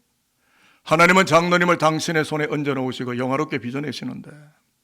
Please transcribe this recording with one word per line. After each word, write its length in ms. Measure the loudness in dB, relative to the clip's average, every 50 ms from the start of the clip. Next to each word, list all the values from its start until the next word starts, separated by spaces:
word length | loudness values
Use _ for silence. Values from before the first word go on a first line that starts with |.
| _ _ _ _ _ _ _ _ _ _ _ _ _ _ _ _ _ -2
하나님은 380 | 2 4 6 6 6 4 4
장로님을 540 | 4 4 4 4 4 2 2 4 2 2 2
당신의 440 | 2 2 2 0 -2 -2 0 0 0
손에 220 | 0 -2 -4 -4 -4
얹어놓으시고 680 | -4 -4 -2 -2 -2 -2 -4 -6 -6 -6 -8 -6 -4 -4
영화롭게 400 | -4 -2 -2 -2 -2 -4 -4 -6
빚어내시는데 720 | -6 -6 -8 -8 -8 -8 -8 -8 -10 -12 -12 -12 -16 -18 -20 -20 -20 -20 _ _ _ _ _ _